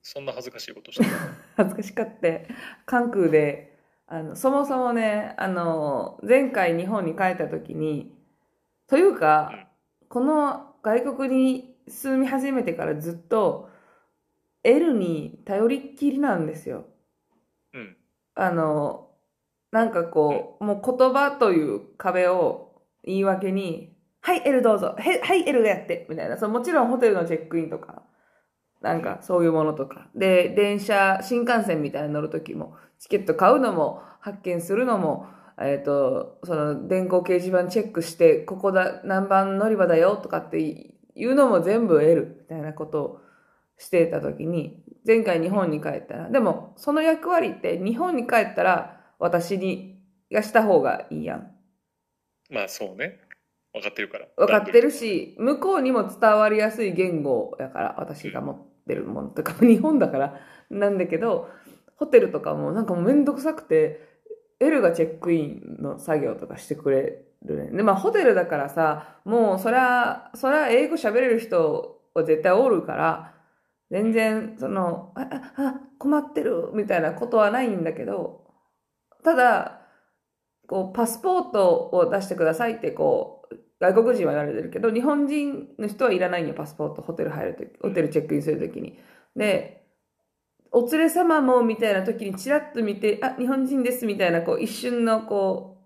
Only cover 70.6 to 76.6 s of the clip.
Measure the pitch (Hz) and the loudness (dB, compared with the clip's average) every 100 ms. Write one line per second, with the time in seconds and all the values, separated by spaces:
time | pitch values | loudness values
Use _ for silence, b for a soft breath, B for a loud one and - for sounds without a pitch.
70.6 | 277 233 302 330 226 226 262 226 - 180 | 4 4 2 0 0 2 2 2 2 2
71.6 | 160 - - - _ - 156 156 175 185 | 2 0 -6 -14 _ -2 2 2 4 4
72.6 | 262 190 - 113 160 - B B B B | 4 2 0 -2 0 -2 B B B B
73.6 | B B _ 180 220 226 220 220 220 - | B B _ -2 0 2 0 -2 -6 -8
74.6 | - 196 180 170 - - 269 277 - - | -6 -2 -2 -4 -10 -12 -10 -10 -12 -4
75.6 | 277 262 - _ 277 294 285 - 285 190 | -4 -4 -14 _ 0 0 0 -4 -2 -2